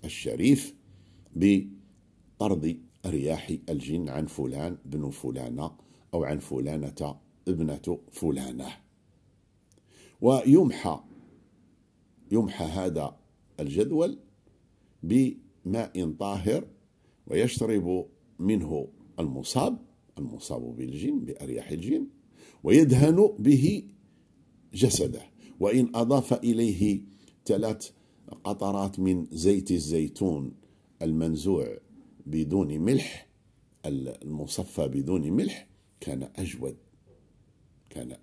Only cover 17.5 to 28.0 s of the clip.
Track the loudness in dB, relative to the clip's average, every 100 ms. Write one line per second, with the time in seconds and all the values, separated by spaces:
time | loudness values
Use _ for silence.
17.5 | 0 0 0 0 -2 -4 _ _ -4 0
18.5 | 0 0 -6 -8 -14 -14 -6 -6 -6 -4
19.5 | 0 0 -2 -10 _ _ -12 -10 -10 -10
20.5 | -8 -8 -10 -10 -6 -4 -4 -4 -10 -10
21.5 | -10 -8 -6 -2 -4 -4 -12 _ -20 -20
22.5 | -4 6 8 8 8 8 8 6 6 6
23.5 | 6 6 2 -6 -18 _ _ _ _ _
24.5 | _ _ 2 2 4 0 -4 -14 _ -18
25.5 | -2 2 4 2 2 2 2 2 0 2
26.5 | 2 2 4 2 2 -4 -20 -20 _ -2
27.5 | 0 0 -4 -10 -18